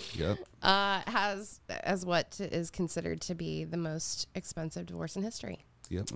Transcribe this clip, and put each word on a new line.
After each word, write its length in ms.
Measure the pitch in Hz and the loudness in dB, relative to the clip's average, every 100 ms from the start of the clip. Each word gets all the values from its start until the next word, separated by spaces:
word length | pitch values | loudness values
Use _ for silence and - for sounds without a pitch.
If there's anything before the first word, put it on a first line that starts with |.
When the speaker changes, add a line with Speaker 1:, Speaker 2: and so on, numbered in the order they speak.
| - | -4
Speaker 1:
Yep. 240 | - 85 104 - - | 0 0 0 -4 2
Speaker 2:
Uh, 380 | - 196 202 190 - | 6 6 6 2 2
has, 540 | 226 202 196 208 - - | 2 2 0 -4 -10 -8
as 360 | - - 190 180 | -2 2 2 4
what 320 | 170 - - | 4 4 -2
is 300 | 190 170 165 | -2 0 0
considered 500 | - 170 170 170 165 | 0 0 0 -2 -2
to 120 | - | -4
be 300 | 170 160 156 | -4 -2 -2
the 120 | 160 170 | -2 -2
most 520 | 160 160 - - - | 0 -2 -2 -4 -4
expensive 520 | 185 - - 160 175 170 | -6 -6 -4 -4 -4 -6
divorce 300 | 170 160 196 | -6 -4 -2
in 60 | |
history. 420 | 214 - - - - _ - | -4 -4 -8 -10 -12 _ -6
Speaker 1:
Yep. 220 | 92 - | -4 -2